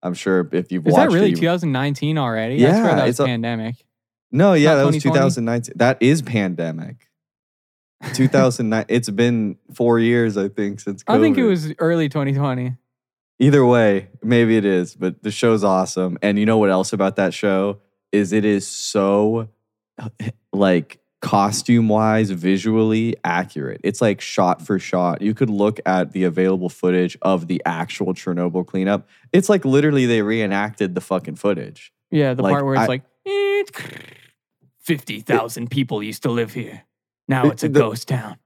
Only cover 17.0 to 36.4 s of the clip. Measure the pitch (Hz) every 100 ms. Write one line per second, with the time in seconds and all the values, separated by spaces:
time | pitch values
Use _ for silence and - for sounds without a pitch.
17 | 98 95 95 90 104 95 98 101 _ _
18 | _ 104 101 107 107 101 98 - - 107
19 | 98 101 107 113 110 _ _ _ _ -
20 | 113 - 120 - _ 95 98 90 80 -
21 | _ _ - 104 101 104 - 120 113 107
22 | 110 110 107 92 87 98 107 110 110 110
23 | 113 110 - 85 92 - 67 53 - 104
24 | 117 101 - - 92 90 80 98 - 90
25 | 87 85 101 110 123 101 104 110 - 92
26 | 90 95 92 82 92 95 90 - - 90
27 | 90 - 95 95 82 90 - 82 85 -
28 | 92 90 - 87 90 87 87 95 95 101
29 | - _ _ 175 190 202 139 135 151 143
30 | 123 117 104 113 104 98 104 113 101 90
31 | - 92 82 73 104 90 - - - _
32 | _ 160 143 127 - 143 139 135 113 127
33 | - _ - 403 403 403 403 - - -
34 | - - _ _ _ _ _ _ - 156
35 | - 104 110 117 117 117 117 135 131 110
36 | 104 107 135 120